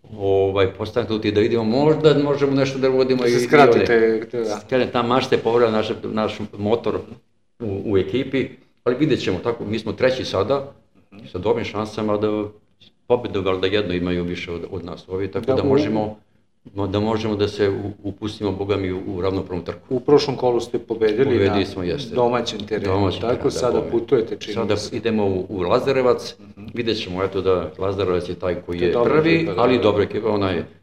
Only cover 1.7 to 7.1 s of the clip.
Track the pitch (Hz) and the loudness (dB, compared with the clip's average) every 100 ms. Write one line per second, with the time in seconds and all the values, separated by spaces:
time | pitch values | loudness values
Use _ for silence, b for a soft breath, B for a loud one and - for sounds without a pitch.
1.7 | 123 151 156 156 143 143 139 139 135 135 | 2 4 4 4 4 2 2 2 2 0
2.7 | 135 131 131 127 127 120 120 123 151 135 | 0 2 2 2 2 2 2 4 8 8
3.7 | 110 101 117 113 110 113 120 110 104 - | 6 4 4 4 2 -4 -6 -4 -6 -2
4.7 | 127 120 123 117 127 127 117 113 120 117 | 0 0 0 2 2 2 0 2 4 4
5.7 | 107 107 107 107 107 107 - 104 101 104 | 2 -2 -6 -6 -4 -4 -4 -10 -4 0
6.7 | 117 110 - - | 2 0 -4 -8